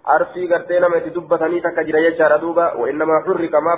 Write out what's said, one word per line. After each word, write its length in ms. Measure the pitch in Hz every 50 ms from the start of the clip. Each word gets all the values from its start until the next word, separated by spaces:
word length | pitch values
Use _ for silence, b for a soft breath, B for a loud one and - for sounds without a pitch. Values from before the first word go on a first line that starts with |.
| -
حرف 280 | 127 151 165 175 - - 175 180 165
قرته 280 | 175 170 175 175 175 180
نما 180 | 175 175 170
يتدبتني 640 | 165 160 156 165 175 160 151 170 160 160 160 175 175 175
تكجرا 340 | 165 170 170 156 156 151 156
يجعل 400 | 165 165 160 165 156 147 151 151
دوبا. 340 | 165 170 165 170 170 160 -
وإنما 400 | 117 117 131 143 156 160 160 160 156 -
حرك 300 | 185 180 165 170 - 156
ما 180 | 147 156 170 170